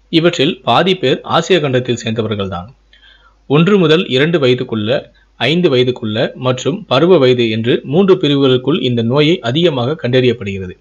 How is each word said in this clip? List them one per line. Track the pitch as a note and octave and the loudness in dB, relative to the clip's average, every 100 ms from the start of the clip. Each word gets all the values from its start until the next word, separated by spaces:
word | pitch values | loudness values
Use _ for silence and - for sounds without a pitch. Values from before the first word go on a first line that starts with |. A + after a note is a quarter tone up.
| _ | _
இவற்றில் | D#3+ E3+ - D3 - | 0 0 0 -2 -2
பாதி | - B2 F3 F3+ | 0 0 2 0
பேர் | B2+ - | -2 -2
ஆசிய | - D3 E3+ F3+ | -2 -2 0 0
கண்டத்தில் | D3 B2+ B2 A#2 | 0 -2 -2 -4
சேர்ந்தவர்கள்தான். | A#2 A2 G#2+ G2 G2 F2 G#2 - _ _ _ _ _ _ - | -4 -4 -4 -4 -6 -8 -12 -18 _ _ _ _ _ _ 0
ஒன்று | C#3+ E3+ G#3 | 2 4 4
முதல் | D#3+ D#3+ G3+ | 4 2 0
இரண்டு | B2+ D#3+ E3+ | 0 0 2
வயதுக்குள்ள, | B2+ B2+ B2+ A2 G#2 C#3 - _ _ - | 2 0 -2 -4 -2 -4 -6 _ _ -4
ஐந்து | B2 E3+ F3+ C3+ | -2 0 2 2
வயதுக்குள்ள | B2+ B2 G#2+ A2 D#3+ | 0 -2 -4 -4 -4
மற்றும் | - B2+ B2+ C3+ F#3+ - | -4 -4 -2 -4 -6 -2
பருவ | B2+ E3+ F3 | 0 4 4
வயது | B2+ B2 A#2 | 4 2 0
என்று | A2 A#2 D#3 | -2 -2 -2
மூன்று | C3 D#3 G3 F3 | 0 0 2 2
பிரிவுகளுக்குள் | D3 C#3+ C3+ B2+ C3 E3+ | 0 2 2 2 0 -2
இந்த | B2+ A#2 | -2 -2
நோயை | A2+ C#3+ D3+ F3+ | 0 2 2 0
அதிகமாக | A#2 C#3+ F3 C3 A#2+ D#3+ | -2 0 0 0 -4 -4
கண்டறியப்படுகிறது. | B2 C3 B2+ A2+ G2+ G2 F#2 - | -2 2 2 0 -4 -8 -10 -14